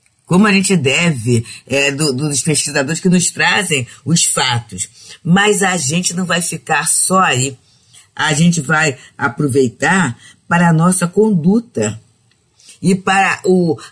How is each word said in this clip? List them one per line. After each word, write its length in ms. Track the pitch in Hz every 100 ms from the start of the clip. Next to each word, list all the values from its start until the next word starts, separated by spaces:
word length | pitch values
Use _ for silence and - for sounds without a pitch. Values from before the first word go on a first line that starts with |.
| _ _ -
Como 200 | 180 214
a 60 |
gente 240 | 196 185 185
deve, 720 | 135 143 175 135 113 117 117 - -
é, 260 | 135 139
do, 200 | 139 151
dos 300 | 135 151 143
pesquisadores 580 | 170 143 - 147 135 165
que 80 | 185
nos 220 | 180 170
trazem 560 | - 160 208 196 143 120 -
os 200 | 127 170
fatos. 640 | - - 131 120 - 90 - - - -
Mas 380 | - 190 208 202
a 140 | 196 180
gente 360 | 131 170 180
não 140 | 175 180
vai 160 | 175
ficar 460 | 175 156 - 151 165
só 320 | - - 185
aí. 360 | 175 127 135 123 _ _ _ - _
A 200 | - 151
gente 260 | 151 175 170
vai 380 | 135 156 156 127 - -
aproveitar 1000 | 143 - 147 135 127 - 147 190 147 117 - _ -
para 220 | 175 175
a 40 |
nossa 340 | 160 175 180 175
conduta 920 | 196 220 185 156 226 233 - - 107 - _ _ _ _ _ - -
e 140 | 180 190
para 440 | 196 190 185 165
o, 340 | - 185 170 139 -